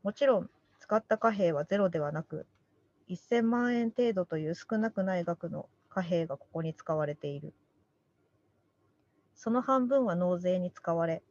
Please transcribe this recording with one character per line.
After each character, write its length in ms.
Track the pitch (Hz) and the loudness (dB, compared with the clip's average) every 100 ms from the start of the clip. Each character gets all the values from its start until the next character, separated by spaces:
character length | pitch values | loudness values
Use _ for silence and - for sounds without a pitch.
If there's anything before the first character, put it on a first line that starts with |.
も 100 | 196 | -6
ち 120 | 208 | 0
ろ 160 | 277 220 | 4 4
ん、 100 | - _ _ _ | 0 _ _ _
使 180 | - 220 | 0 0
っ 80 | |
た 140 | - 214 | 2 2
貨 140 | 226 | 2
幣 200 | 208 180 | 4 2
は 120 | 147 | 2
ゼ 140 | 151 202 | 0 2
ロ 120 | 196 | 2
で 80 | 170 | 2
は 140 | 147 | -2
な 100 | 151 | -4
く、 240 | 165 156 - _ _ _ _ _ _ | -8 -10 -12 _ _ _ _ _ _
一 120 | 180 | -12
千 300 | _ 233 226 | _ 0 2
万 240 | 240 240 | 2 0
円 160 | 240 233 | 0 -2
程 220 | 226 240 | 0 0
度 120 | 190 | 0
と 140 | 175 160 | -2 -2
い 100 | 156 | -4
う 60 | |
少 240 | 175 - 220 | -6 -4 -2
な 120 | 220 | -2
く 120 | - | -2
な 160 | 190 185 | -2 -2
い 60 | |
額 260 | 175 170 170 | -2 -4 -6
の 180 | 160 - _ _ | -10 -12 _ _
貨 120 | - | -6
幣 260 | 175 175 165 | -2 -2 -2
が 100 | 143 | -6
こ 100 | - | -10
こ 100 | 165 | -6
に 120 | 160 | -6
使 200 | 160 - | -8 -4
わ 120 | 156 147 | -2 -2
れ 80 | |
て 120 | 147 143 | -4 -8
い 120 | 143 | -10
る。 140 | 151 - _ _ _ _ _ _ _ _ _ _ _ _ _ _ _ _ _ | -12 -18 _ _ _ _ _ _ _ _ _ _ _ _ _ _ _ _ _
そ 160 | _ - | _ -2
の 120 | 240 | 0
半 260 | 247 262 247 | 2 2 4
分 160 | 269 | 2
は 100 | 240 | 2
納 240 | 175 180 180 | 2 0 0
税 200 | 180 180 | 0 0
に 120 | 180 | -2
使 240 | - - | -6 -4
わ 120 | 165 165 | 0 0
れ 160 | 165 _ | -2 _